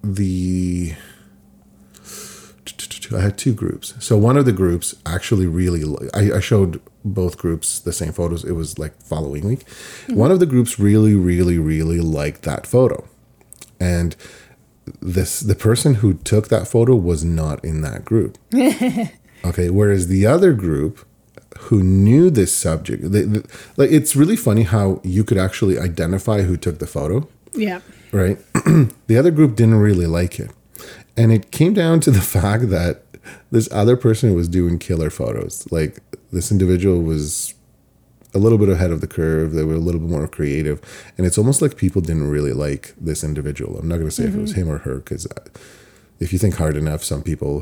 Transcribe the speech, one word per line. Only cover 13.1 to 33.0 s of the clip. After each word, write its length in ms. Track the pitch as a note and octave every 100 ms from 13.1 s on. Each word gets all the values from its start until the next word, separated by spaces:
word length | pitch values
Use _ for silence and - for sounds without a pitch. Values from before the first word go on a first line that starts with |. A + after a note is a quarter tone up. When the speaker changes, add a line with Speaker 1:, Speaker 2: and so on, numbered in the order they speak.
| _ _ _ _ - - _
Speaker 1:
And 360 | F2+ F2 E2+ - - - - _ _ _ - -
this, 420 | - F#2 F#2 -
the 140 | G#2 G#2
person 400 | G#2+ A#2+ D3+ A#2
who 200 | G#2 F2
took 320 | - G#2+ -
that 180 | A2 -
photo 280 | A#2 A#2 B2
was 280 | F2 D#2+
not 400 | E2 E2 D2+ D2
in 180 | D#2 D#2
that 240 | D2+ G1+ -
group. 320 | A2+ D2 - _
Speaker 2:
<laughs> 580 | B3 D4 - B3 A3 G3+ _ _ _ F2
Speaker 1:
Okay. 240 | E2+ F2
Whereas 380 | F#2+ G#2 G2 F2
the 180 | F#2+ G#2
other 280 | D#3+ F#3+
group 520 | B2 F2+ C#2+ D#2 - - _ _ - _ -
who 260 | - G#2+
knew 460 | F#2 F#2+ G2+ C3+ F3+
this 240 | C3 F2+ -
subject, 560 | E2+ D#2+ - - D#2+
they, 120 | G2+
they, 160 | F#2+ G#2+ - - - -
like, 160 | C#3
it's 240 | D3+ D3 C3+
really 220 | D#3 A3
funny 260 | - G#2+
how 380 | G#2+ G#2+ G2 F#2
you 220 | F#2+ F#2 G#2+
could 120 | G2
actually 400 | F#2 - G2 C#2+
identify 680 | F2 E2 E2 F#2+ - G#2
who 120 | F#2 F2
took 240 | - D#2
the 80 | D2+
photo. 400 | D2 D2 A2 D#3 _ _
Speaker 2:
Yeah. 280 | C4 G#3+ C4+ - - -
Speaker 1:
Right. 240 | G2+ F#2 G2+ _ -
<clears throat> 380 | - D#3+ A#2+ - -
The 100 | A2+
other 140 | E3+
group 260 | D3+ D3 G#2+
didn't 180 | A2 A2
really 240 | G#2 F#2 E2+
like 340 | E2+ F2+ -
it. 120 | - - _ - - - _ -
And 160 | A2+
it 180 | A2 -
came 220 | - E3
down 260 | G#3+ E3 E3
to 100 | -
the 100 | G#2+
<laughs> 140 | - G2
fact 320 | G2 A2 A#2+
that 320 | F2+ F2 -